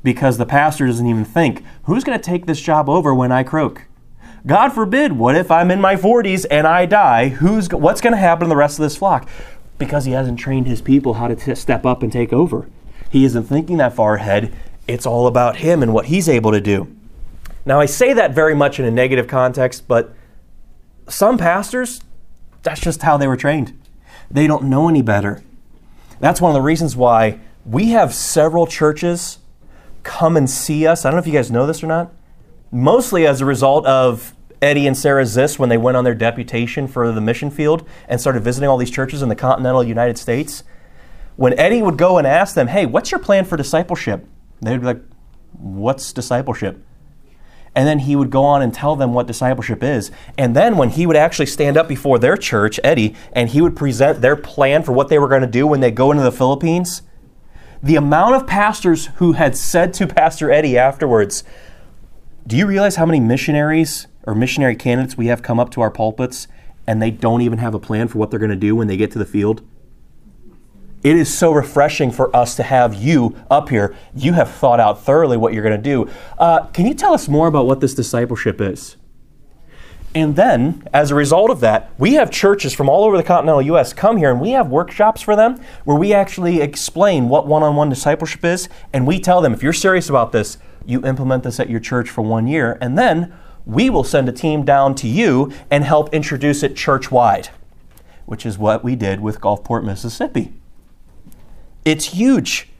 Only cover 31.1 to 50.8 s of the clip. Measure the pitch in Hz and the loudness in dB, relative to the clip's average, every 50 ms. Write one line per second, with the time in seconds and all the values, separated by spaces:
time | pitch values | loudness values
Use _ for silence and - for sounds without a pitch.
31.1 | 151 180 156 160 151 147 120 110 113 117 131 147 160 156 - 160 160 170 170 170 | 0 0 -2 0 0 0 0 0 0 0 0 0 -2 -4 -4 -4 -2 -2 -4 -6
32.1 | - - - _ - - - _ - - - - - 120 127 147 190 254 240 - | -12 -20 -20 _ -20 -20 -20 _ -20 -20 -18 -8 -4 0 2 4 4 2 2 0
33.1 | 196 175 160 147 139 131 135 139 135 110 139 135 139 156 151 135 135 131 127 127 | 0 2 4 2 2 2 0 -2 0 2 2 2 2 2 2 2 2 4 2 2
34.1 | 117 110 - - - - - - - - 139 143 147 143 139 139 131 135 - 147 | 0 -2 -10 -18 -20 -20 -20 -20 -4 0 0 2 2 2 0 0 -2 0 0 2
35.1 | 139 139 131 110 101 123 135 151 - - 135 120 117 117 113 127 127 127 127 127 | 2 2 2 2 2 0 0 0 0 -2 0 0 2 2 2 2 0 2 0 0
36.1 | 120 - 117 117 117 127 117 120 - 117 120 117 - 151 139 131 - 127 120 117 | 0 0 -2 -2 -2 -4 -10 -6 -6 -6 -6 -4 -4 -6 -8 -6 -4 -2 -2 -2
37.1 | 113 110 107 107 120 - 151 143 143 - 151 151 160 165 160 - - - - - | -2 -2 -2 -2 -2 -2 -4 -8 -4 -2 0 0 0 0 -4 -14 -20 -20 -8 -6
38.1 | 120 120 - 143 127 117 101 120 123 135 143 139 135 123 123 120 - 139 131 131 | -6 -2 -2 -2 -2 0 -2 -2 -2 0 0 0 0 0 -2 -6 -4 -6 -6 -6
39.1 | 151 143 139 120 104 - - 127 127 - 127 127 127 131 120 117 110 117 120 123 | -4 -4 -4 -4 -4 -2 0 0 0 0 0 0 0 0 0 0 -2 -2 -2 -2
40.1 | 113 - - - 117 131 151 - - - - - - - - - - - - - | -2 -6 -6 -6 -4 -4 -6 -8 -12 -16 -18 -20 -20 -20 -20 -20 -20 -20 -20 -20
41.1 | - - - - - - 131 123 123 131 156 190 226 240 214 185 156 135 170 185 | -18 -18 -18 -18 -4 0 2 2 4 4 2 2 2 2 2 0 2 2 2 4
42.1 | 185 175 143 135 143 170 196 - - 160 127 120 147 202 185 127 117 185 - - | 4 4 4 4 2 2 2 0 0 -2 0 0 0 0 0 0 0 -2 -2 -2
43.1 | 381 370 - - 196 196 185 185 175 156 135 - - 156 - - 175 - - 120 | -6 -6 0 0 0 0 2 -2 -4 -6 -4 -2 -2 -2 -2 -2 -6 -6 -4 -6
44.1 | 101 90 - - - - - - - - 113 110 127 127 123 127 123 123 - - | -6 -6 -8 -18 -20 -20 -20 -20 -16 -8 -4 -4 -4 -2 -2 -4 -4 -6 -10 -20
45.1 | - - - - - - - - - - - 98 95 98 104 123 139 135 - - | -20 -20 -20 -20 -20 -20 -20 -20 -20 -16 -14 -12 -10 -4 -4 -4 -4 -4 -8 -10
46.1 | - 127 117 - 123 123 135 135 - - 107 95 95 - - - - - - - | -10 -10 -6 -4 -4 -4 -4 -6 -8 -6 -6 -8 -8 -12 -20 -20 -20 -20 -20 -20
47.1 | - - - - - - - - - - - - - 127 135 151 151 147 131 143 | -20 -20 -20 -20 -20 -20 -20 -20 -20 -20 -20 -6 -2 0 0 2 0 0 0 0
48.1 | 143 139 139 120 135 135 139 143 143 143 135 117 117 - 143 147 156 139 135 123 | 0 0 0 0 2 2 2 4 2 2 0 -2 -4 -2 -2 -2 -2 0 -2 0
49.1 | 120 123 120 120 113 - 131 127 131 131 - - 110 - 123 135 143 113 98 - | 0 -2 -2 -4 -6 -4 -2 -2 -2 -2 -4 -8 -6 -4 -4 -2 -2 -4 -6 -8
50.1 | - - - - - - 135 120 117 143 202 240 220 165 | -16 -20 -20 -14 -6 -2 -2 0 2 2 2 4 2 2